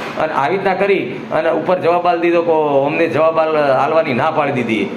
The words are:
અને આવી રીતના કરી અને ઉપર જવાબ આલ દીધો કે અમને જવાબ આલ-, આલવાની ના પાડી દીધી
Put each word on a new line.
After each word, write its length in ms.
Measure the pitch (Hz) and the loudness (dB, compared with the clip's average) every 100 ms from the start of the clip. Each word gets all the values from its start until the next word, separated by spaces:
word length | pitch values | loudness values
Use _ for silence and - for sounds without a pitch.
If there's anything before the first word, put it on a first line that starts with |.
| - - | -8 -4
અને 120 | - | -4
આવી 240 | 143 139 190 | -2 -2 0
રીતના 160 | 196 | -2
કરી 280 | 185 202 185 123 - - | 0 0 0 -2 -8 -4
અને 180 | 147 160 | -2 0
ઉપર 300 | 156 175 180 | 0 0 0
જવાબ 280 | 165 175 175 | 2 2 2
આલ 120 | 175 | 2
દીધો 220 | 170 170 | 2 2
કે 440 | 165 156 151 139 143 | 2 0 2 2 0
અમને 220 | 160 165 | 0 0
જવાબ 320 | 143 160 160 | 2 2 2
આલ-, 180 | 160 156 | 0 2
આલવાની 560 | 143 127 139 160 156 | 2 2 2 0 0
ના 180 | 120 156 | 0 0
પાડી 200 | 151 143 | 0 0
દીધી 320 | 127 110 107 95 | -2 -2 -2 -2